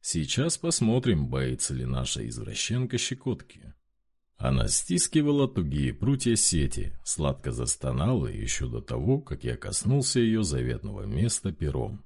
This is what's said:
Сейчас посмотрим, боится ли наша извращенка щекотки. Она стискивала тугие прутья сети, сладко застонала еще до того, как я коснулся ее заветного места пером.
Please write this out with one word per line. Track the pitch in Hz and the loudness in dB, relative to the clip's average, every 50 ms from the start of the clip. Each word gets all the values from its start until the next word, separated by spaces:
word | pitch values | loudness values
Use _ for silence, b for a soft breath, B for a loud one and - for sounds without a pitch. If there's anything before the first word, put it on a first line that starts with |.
Сейчас | - - - 82 76 - - - 139 170 - | -6 -2 -2 -2 0 0 0 0 2 0 0
посмотрим, | - - 170 - - 120 110 113 127 123 127 101 78 69 | 0 0 -2 2 2 4 4 4 4 4 4 4 4 2
боится | 62 64 65 65 64 64 64 - - 69 | 0 0 0 0 0 0 -2 -2 -4 -2
ли | 64 64 | -2 -2
наша | 64 65 64 64 - - - - | -2 -2 -2 -2 -2 -4 -4 -6
извращенка | 58 58 - - - 104 101 - - 110 123 127 120 - | -6 -6 -8 -8 -8 -6 -4 -2 -2 0 0 0 0 -2
щекотки. | 120 - - 127 127 - 135 117 - - _ - - 104 - - _ _ _ _ _ _ _ _ _ _ _ _ | -2 -2 -2 -6 -4 -2 -4 -4 -4 -6 _ -20 -20 -20 -20 -20 _ _ _ _ _ _ _ _ _ _ _ _
Она | _ - 64 67 64 - | _ 0 2 2 4 2
стискивала | - - - - - 175 175 - - - 156 147 147 143 143 139 | 2 0 -2 0 0 0 0 0 4 4 4 4 4 4 4 2
тугие | 131 - - 87 71 67 73 69 - - | 2 2 0 0 0 0 0 0 0 -2
прутья | - - 117 143 135 - 120 113 | 0 0 2 2 2 2 2 2
сети, | 104 - - - 80 71 64 - - - 69 - - - | 4 4 2 4 4 2 2 0 -2 -2 -4 -4 -6 -6
сладко | - - - 76 71 67 - - 69 | -6 -4 0 0 0 0 -2 -4 -6
застонала | 60 60 62 60 - - - 65 62 64 78 110 131 185 - | -4 -2 -2 -2 -2 -2 -2 -2 0 0 2 2 2 0 0
еще | - - - - - - - 127 | -2 -4 -4 -4 -2 -2 -2 -2
до | 123 117 113 | -4 -4 -6
того, | 107 - 120 - 69 110 135 143 | -6 -4 -4 -2 2 2 0 0
как | - - 139 131 - | 0 -6 -10 -6 -4
я | 123 120 | -6 -6
коснулся | - - 98 104 - - - 131 143 127 - - 131 | -4 -6 -6 -6 -2 0 2 2 2 2 2 2 4
ее | 117 113 110 110 | 4 4 4 2
заветного | 107 82 73 64 62 62 60 - - 101 104 98 101 | 2 2 0 0 0 -2 -2 -4 -4 -8 -8 -8 -6
места | 101 - - 104 120 - - - 190 | -4 0 2 2 2 0 -2 -4 -4
пером. | 180 - - 73 69 - - - - - - | -4 -2 -4 -2 0 -2 -2 -4 -6 -10 -14